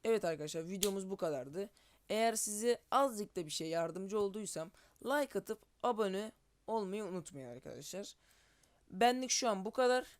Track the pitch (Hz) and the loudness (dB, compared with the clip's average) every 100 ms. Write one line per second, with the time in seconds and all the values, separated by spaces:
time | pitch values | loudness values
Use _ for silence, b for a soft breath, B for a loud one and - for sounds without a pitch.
0 | 220 220 175 156 151 165 165 196 202 196 | 4 2 2 -2 -4 -6 -6 0 0 0
1 | 190 190 170 143 135 160 202 b b b | -6 -4 -2 -2 -6 -6 -8 b b b
2 | _ 214 226 220 - 208 233 233 _ 254 | _ 2 2 2 -2 0 2 2 _ 4
3 | 277 220 202 - 156 - 160 165 165 170 | 4 0 -6 -6 -6 -4 -2 0 0 -4
4 | 190 208 202 202 202 - 160 b b b | -4 0 0 -2 -6 -8 -10 b b b
5 | 233 285 285 202 - 220 _ _ 247 220 | 0 0 2 -2 -4 -10 _ _ -2 2
6 | 208 190 220 _ _ _ - 220 196 202 | 0 0 -6 _ _ _ -4 -2 -2 -4
7 | 202 185 156 143 131 123 - 117 147 180 | -4 -6 -8 -12 -12 -12 -12 -12 -10 -10
8 | 202 - b b b b b b _ 185 | -12 -16 b b b b b b _ 6
9 | 240 254 254 - 240 196 190 240 247 254 | 6 6 0 2 2 0 -2 2 4 4
10 | 254 | 0